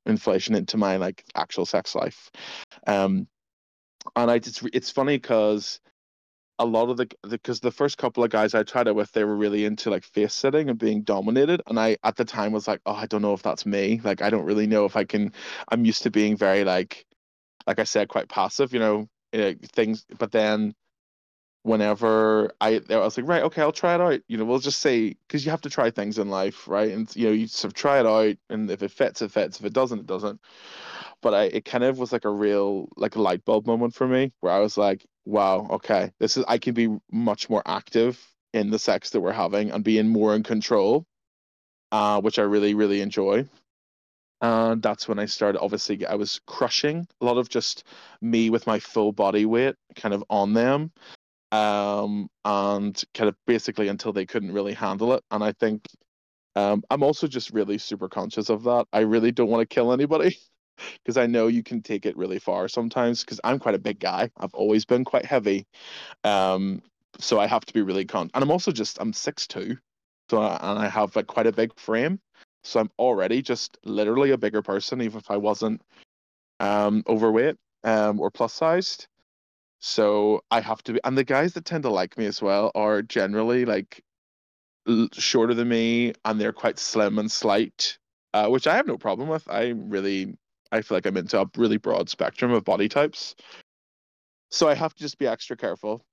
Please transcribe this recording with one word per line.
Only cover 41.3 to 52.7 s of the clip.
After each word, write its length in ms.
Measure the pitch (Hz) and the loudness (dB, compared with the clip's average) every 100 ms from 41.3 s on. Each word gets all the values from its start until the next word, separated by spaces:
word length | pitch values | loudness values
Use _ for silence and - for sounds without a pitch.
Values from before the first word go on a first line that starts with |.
| _ _ _ _ _ - | _ _ _ _ _ -4
uh, 280 | 107 104 104 | 0 2 2
which 180 | 104 - | 2 2
I 40 | |
really, 300 | 101 104 104 104 | 2 4 2 2
really 260 | 104 101 | 2 2
enjoy. 460 | 101 104 98 107 139 _ _ _ _ _ _ _ _ - | -2 0 2 2 0 _ _ _ _ _ _ _ _ -4
And 400 | 117 113 113 113 | 2 4 2 2
that's 240 | 107 104 - | 0 -2 -4
when 120 | 104 | -4
I 60 | 104 | -4
started, 340 | - 104 98 | 0 0 2
obviously, 440 | 101 104 - 101 - | -2 -4 -4 -4 -2
I 100 | 104 | -4
was 260 | 101 - - | -4 -6 -10
crushing 600 | - 123 - 147 160 175 - | -4 -2 0 -2 -2 -8 -4
a 40 | 123 | 0
lot 120 | 120 | 2
of 120 | 120 | 0
just 360 | 120 - - - - - - | -2 -4 -8 -14 -20 -20 -8
me 280 | 117 117 113 | 0 2 4
with 180 | 113 - | 2 0
my 120 | 107 | -2
full 340 | - 113 107 | -2 0 0
body 320 | 104 98 104 107 | 2 2 4 2
weight 300 | 117 131 - _ - | 2 0 -2 _ -8
kind 180 | 110 | -4
of 100 | 101 - | -4 -2
on 240 | 107 101 | 0 2
them, 380 | 110 123 143 160 _ - - _ _ - | 2 2 0 -2 _ -20 -20 _ _ -4
um, 760 | 107 107 104 101 101 104 104 98 _ 104 | 0 2 0 0 -2 -2 -4 -6 _ 0
and 560 | 101 101 | 2 2